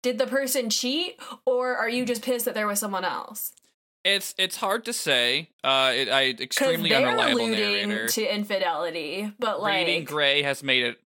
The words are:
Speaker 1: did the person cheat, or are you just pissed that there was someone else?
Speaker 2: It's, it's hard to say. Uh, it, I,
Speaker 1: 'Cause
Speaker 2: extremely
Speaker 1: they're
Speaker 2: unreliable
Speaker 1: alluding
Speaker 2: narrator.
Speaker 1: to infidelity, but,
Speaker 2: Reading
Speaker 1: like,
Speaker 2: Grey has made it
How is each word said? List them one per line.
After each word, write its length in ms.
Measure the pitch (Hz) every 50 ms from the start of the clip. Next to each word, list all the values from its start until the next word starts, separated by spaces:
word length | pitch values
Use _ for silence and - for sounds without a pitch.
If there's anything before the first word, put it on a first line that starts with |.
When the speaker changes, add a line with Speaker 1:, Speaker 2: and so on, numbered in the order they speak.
Speaker 1:
did 160 | - 247 247 214
the 80 | 262 214
person 420 | 240 269 277 254 - 277 240 220
cheat, 480 | 208 - - 247 269 320 349 370 - - - - 247 - _
or 320 | 254 247 247 254 254 247
are 120 | - 220 226
you 160 | 233 247 254
just 180 | 233 247 214
pissed 220 | - 247 247 233 -
that 100 | 247 -
there 140 | 214 214 208
was 100 | 202 202
someone 260 | 220 202 196 185 185
else? 480 | 175 139 - - - 214 - - - - - _ _ _ _ _ _ _ _ _
Speaker 2:
It's, 300 | 190 196 196 190 - -
it's 200 | - 190 185 -
hard 280 | - 233 196 202 233 226
to 80 | 233
say. 560 | 240 - - 160 139 123 120 120 127 147 165 - _ _ -
Uh, 280 | 135 135 135 135 131 123
it, 120 | 127 135 104
I, 220 | 123 139 135 131 127
Speaker 1:
'Cause 60 | -
Speaker 2:
extremely 480 | - 131 - - - - 165 165 - 165
Speaker 1:
they're 180 | 147 135 131 127
Speaker 2:
unreliable 320 | 123 123 123 117 117 120 113
Speaker 1:
alluding 420 | 113 110 107 104 104 101 101 104 104
Speaker 2:
narrator. 180 | - 110 110 117
Speaker 1:
to 260 | - 220 214 202 208
infidelity, 1000 | 208 208 202 208 190 190 175 165 151 156 170 160 170 151 151 160 190 208 214 208 _
but, 220 | 233 220 208 - 208
Speaker 2:
Reading 360 | 208 196 190 170 165 - -
Speaker 1:
like, 60 | - -
Speaker 2:
Grey 340 | 147 151 147 139 139 147
has 200 | 143 143 139 -
made 220 | 139 139 131 127 123
it 160 | 123 117 _ _